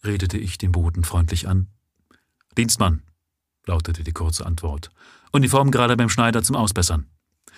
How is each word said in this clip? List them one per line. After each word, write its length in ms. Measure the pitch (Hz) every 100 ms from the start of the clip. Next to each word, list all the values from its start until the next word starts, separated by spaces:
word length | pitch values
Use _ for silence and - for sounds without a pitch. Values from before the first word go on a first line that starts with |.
redete 360 | 104 101 92 101
ich 180 | 101 -
den 160 | 92
Boten 320 | 87 85 85
freundlich 440 | 85 87 82 85 -
an. 200 | 95 92 _ _ _ _ _ _ _ _ -
„Dienstmann“, 460 | 117 - 98 78 - _ _ _ _ _ -
lautete 380 | 87 82 80
die 80 | 78
kurze 340 | 82 82 82 87
Antwort. 420 | 85 82 73 - _ - - _
„Uniform 380 | 143 131 135 139
gerade 280 | 120 120 120
beim 100 | 117
Schneider 340 | - 117 117
zum 140 | 104 135
Ausbessern.“ 540 | 107 92 90 82 71 _ _ _ _